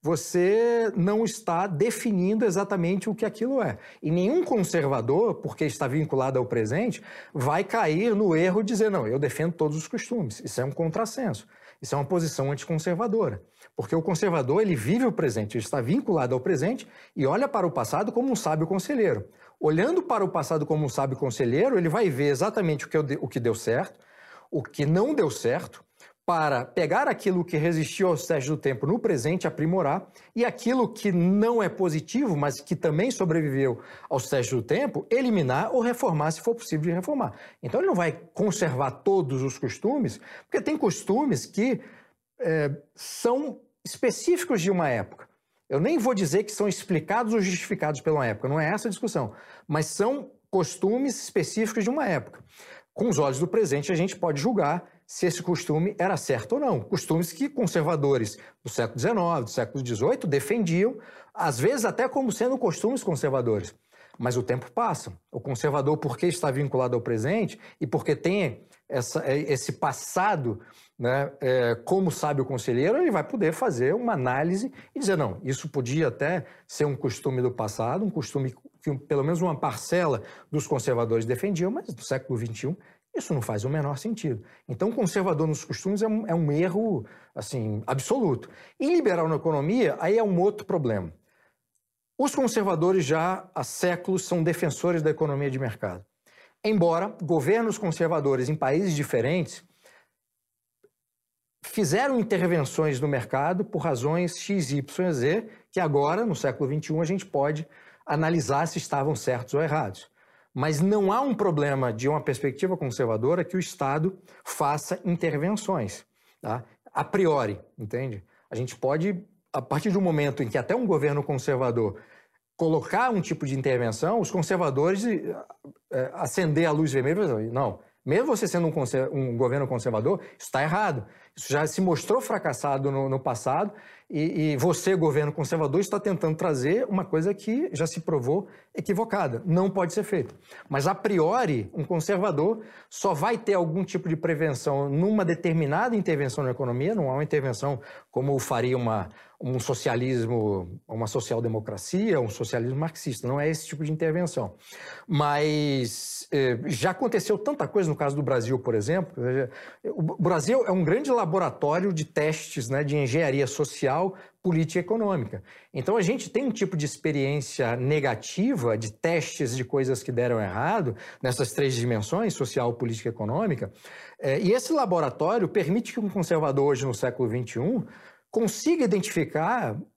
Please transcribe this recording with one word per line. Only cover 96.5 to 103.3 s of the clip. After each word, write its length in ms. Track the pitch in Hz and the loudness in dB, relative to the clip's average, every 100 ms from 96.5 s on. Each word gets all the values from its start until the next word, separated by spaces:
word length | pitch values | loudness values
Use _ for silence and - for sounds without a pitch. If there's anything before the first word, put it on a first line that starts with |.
| _ | _
Embora 520 | 214 214 170 165 196 214 | 0 4 4 4 0 -4
governos 560 | 165 165 135 220 226 196 | 0 0 4 2 2 0
conservadores 720 | 190 156 165 160 139 135 127 | -2 0 0 2 2 2 0
em 60 | 156 | 0
países 400 | 131 147 196 151 | 2 2 2 0
diferentes 680 | 143 127 117 180 151 - - _ - - _ _ _ _ _ _ _ _ _ _ _ _ _ _ _ _ | 0 0 2 0 -2 -8 -20 _ -20 -20 _ _ _ _ _ _ _ _ _ _ _ _ _ _ _ _
fizeram 560 | - - 180 185 277 254 | -10 -2 0 2 2 0
intervenções 800 | 208 196 175 170 135 - 156 135 | 0 0 2 2 0 0 0 0
no 80 | 147 | 0
mercado 580 | 139 110 | -2 -2